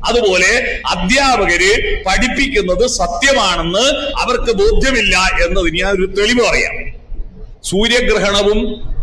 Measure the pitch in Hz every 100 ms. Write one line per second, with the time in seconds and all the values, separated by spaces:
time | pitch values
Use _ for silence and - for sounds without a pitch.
0 | 180 233 214 185 185 233 254 - - 180
1 | 180 262 269 240 185 175 185 220 - -
2 | 190 196 247 202 269 214 180 180 254 -
3 | 175 - 277 269 196 170 165 190 262 285
4 | 285 - 202 247 226 196 208 214 262 254
5 | 208 185 185 - 175 185 170 165 190 196
6 | 185 196 208 247 208 143 90 - - -
7 | - - - - - - - 185 226 240
8 | 247 220 196 202 202 214 247 - - -